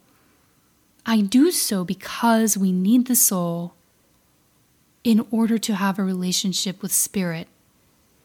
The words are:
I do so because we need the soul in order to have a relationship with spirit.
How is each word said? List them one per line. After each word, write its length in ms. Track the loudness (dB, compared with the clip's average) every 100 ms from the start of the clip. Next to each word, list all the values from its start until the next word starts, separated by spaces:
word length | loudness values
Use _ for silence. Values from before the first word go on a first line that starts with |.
| _ _ _ _ _ _ _ _ _ _ -2
I 160 | 0
do 300 | 4 4 4
so 320 | 2 -2 -2
because 760 | -4 -8 -10 -2 2 2 2 0
we 140 | 0
need 340 | 2 4 2 4
the 100 | 2
soul 600 | 2 0 -4 -6 -8 _ _ _ _ _ _ _ _ _ _ _ _ _
in 240 | 2 2 2
order 300 | 0 0 0
to 160 | -2 -2
have 240 | -2 -2
a 40 |
relationship 760 | -2 -2 -2 -2 -2 -4 -6 -8
with 100 | -4
spirit. 560 | -4 -2 -2 -4 -6 -12 _ _ _ _ _ _ _